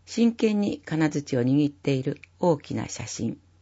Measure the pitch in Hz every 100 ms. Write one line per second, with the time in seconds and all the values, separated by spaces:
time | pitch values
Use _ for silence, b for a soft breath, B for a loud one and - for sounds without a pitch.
0 | - - 233 226 220 208 202 - - 160
1 | 156 151 143 131 123 143 143 - - 135
2 | 135 - - _ 180 143 - 113 - -
3 | 113 - 113 - _ _